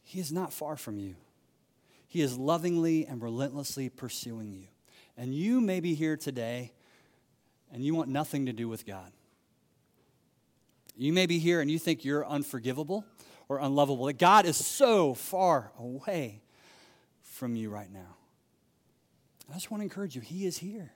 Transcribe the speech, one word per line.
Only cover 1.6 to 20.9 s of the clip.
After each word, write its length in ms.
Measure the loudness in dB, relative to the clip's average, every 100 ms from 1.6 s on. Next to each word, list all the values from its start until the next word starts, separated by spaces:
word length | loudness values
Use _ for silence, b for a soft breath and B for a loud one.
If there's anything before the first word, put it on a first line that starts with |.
| _ _ b b b
He 120 | 0
is 160 | 0 0
lovingly 720 | 0 0 2 2 2 2 0
and 160 | -6
relentlessly 640 | -6 -4 -4 -4 -8 -6 -8
pursuing 640 | -8 -10 -10 -10 -10 -10
you. 140 | -12 -18 _ b b b -10
And 160 | -6
you 280 | -2 2 4
may 180 | 4 2
be 160 | 0
here 220 | 0 0 0
today 560 | -4 -4 -4 -6 -8 _ b b b b b _ _ _ _
and 120 | -4
you 100 | 0
want 140 | 0 0
nothing 380 | -2 -2 -2 -2
to 60 |
do 160 | -2 -6
with 160 | -6
God. 280 | -10 -14 -14 _ _ _ _ _ _ _ _ _ _ _ _ _ _ _ _ _ -20 -4
You 160 | 2
may 140 | 4 4
be 120 | 4
here 220 | 4 4
and 100 | 2
you 80 | 0
think 260 | 0 -2
you're 220 | 0 -2 0
unforgivable 760 | -4 -4 -4 -4 -4 -4 -6 -6 B B B B
or 120 | -2
unlovable, 460 | 2 4 4 4 -2
that 120 | 6
God 280 | 10 10 8
is 100 | 0
so 580 | -2 4 6 8 4
far 560 | 0 -4 2 4 4 0 -12
away 640 | -10 -8 -4 -4 -4 -10 b b b b b b b _
from 320 | -20 -8 -6
you 160 | -4 -6
right 220 | -8 -14
now. 240 | -18 -20 -20 _ _ _ _ _ _ _ _ _ _ _ _ -16
I 60 |
just 160 | -12 -8
want 100 | -6
to 40 |
encourage 320 | -6 -6 -8 -8
you, 60 |
he 220 | -10 -4
is 140 | -4 -4
here. 340 | -10 -10 -14